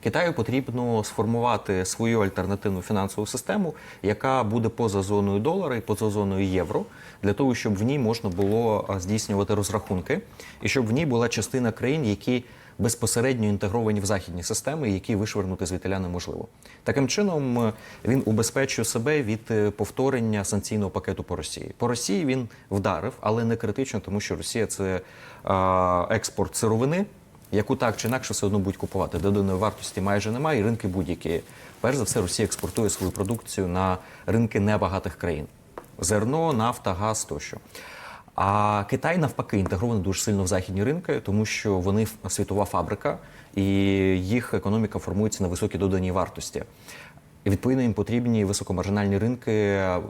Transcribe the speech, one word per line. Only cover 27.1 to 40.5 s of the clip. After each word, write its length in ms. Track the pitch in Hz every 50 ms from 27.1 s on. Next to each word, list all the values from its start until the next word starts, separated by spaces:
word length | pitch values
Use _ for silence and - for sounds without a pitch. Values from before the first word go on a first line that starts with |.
| - - - - - - - -
яку 240 | - 101 107 - 135
так 220 | 123 135 117 104 -
чи 100 | - 113
інакше 260 | 123 131 123 - 107
все 120 | - -
одно 140 | 101 98 104
будуть 180 | 95 95 95 -
купувати. 400 | - 92 - 98 87 73 - 85
Доданої 400 | 80 98 101 104 98 98 95 90
вартості 420 | 104 104 98 - - - - -
майже 300 | 92 98 101 104 98 107
немає, 280 | 110 123 147 160 156 120
і 40 | 98
ринки 240 | 110 117 110 - 101
будь-які. 540 | 90 95 87 87 87 - - 80 85 82 - - - - - - - -
Перш 160 | - 117 131 143
за 60 | 113
все, 180 | - - 120
Росія 240 | 95 90 - - 113
експортує 440 | 95 - - - 90 - - 113 101
свою 220 | - - 98 92
продукцію 560 | - - 101 95 117 113 - - - - 95 90
на 300 | 87 92 95 95 92 90 - - - - -
ринки 340 | - 98 110 117 110 - 113
небагатих 560 | 101 104 107 104 101 90 92 95 - 95 -
країн. 300 | - - 87 80 73 73 - - - - - - - - - - -
Зерно, 540 | - 82 104 104 101 113 135 160 165 165 147
нафта, 400 | 117 113 120 120 - - 101 92
газ 320 | 85 104 110 110 - -
тощо. 320 | - 73 76 - - - - - - - - - - - - - - - - - - _
А 480 | - 92 98 101 104 104 104 104 104 101 -
Китай, 280 | - - - 151 170 185
навпаки, 400 | 156 123 - - 123 - - 104
інтегрований 460 | 95 90 - 90 104 120 120 107 87
дуже 180 | 92 95 -
сильно 220 | - - 107 98 98
в 40 |
західні 360 | 90